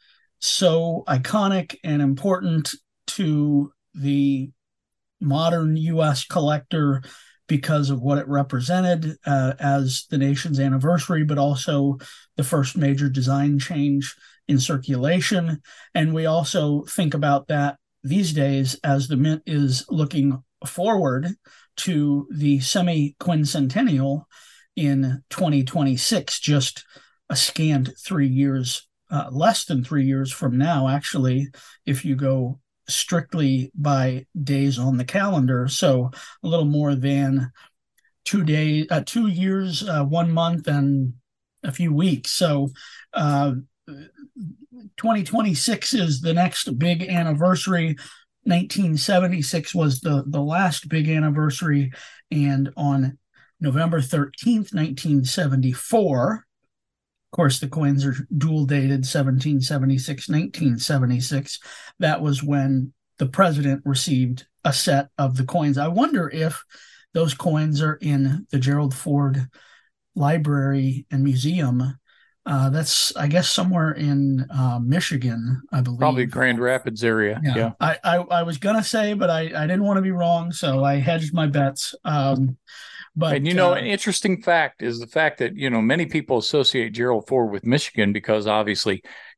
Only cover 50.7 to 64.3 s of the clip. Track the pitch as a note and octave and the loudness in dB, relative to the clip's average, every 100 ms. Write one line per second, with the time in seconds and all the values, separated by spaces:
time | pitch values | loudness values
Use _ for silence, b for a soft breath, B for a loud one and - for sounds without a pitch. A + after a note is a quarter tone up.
50.7 | D3+ D3 D#3+ D3+ D#3 D#3 D3 D3+ - D#3+ | -2 -4 -2 0 2 2 2 0 -2 0
51.7 | C#3+ C3+ B B B - D3+ C#3+ C3+ C3+ | 0 0 B B B -6 0 0 0 -2
52.7 | - C#3+ C#3 C3 C3 _ b b - D3+ | -2 0 2 0 -4 _ b b -6 -2
53.7 | C3+ E3 E3 C3 D#3+ C#3 - A#3 A3+ G3 | 0 0 0 0 -2 -2 -2 0 0 0
54.7 | G3 D#3 C3+ D#3+ C#3+ B2+ - D3+ C3+ B2+ | -2 -4 -4 0 2 2 0 0 2 0
55.7 | B2 - A3+ F#3 C3 C#3+ A3 _ _ _ | -2 0 2 2 2 0 -2 _ _ _
56.7 | _ _ _ _ _ _ - D3+ - C#3 | _ _ _ _ _ _ 2 2 2 -4
57.7 | D#3 C#3+ C#3 C#3 C3 - D3+ D#3+ D#3 C#3 | -2 0 2 0 -4 -4 -2 0 0 2
58.7 | C#3+ C3+ C#3 C3 D3+ C3+ C3 D3 C#3+ C3 | 2 2 0 0 0 2 2 2 0 0
59.7 | D3 C3+ C3 - C#3 - D3+ F3 - C#3+ | 0 2 0 -2 -8 -2 0 -2 0 0
60.7 | A#2 - C#3+ B2+ B2 B2+ C#3 C3+ - B | 0 0 0 2 0 -2 -4 -6 -12 B
61.7 | B B - D#3+ D#3 D3+ C#3 C#3+ C#3+ C3+ | B B -2 0 0 0 -2 0 0 2
62.7 | C3+ C3 _ _ - C3+ D#3 F#3+ D3 C#3+ | 0 -2 _ _ -6 -4 2 2 2 0
63.7 | C#3 C#3+ C3+ - C3 B2+ | -2 -2 -2 0 0 0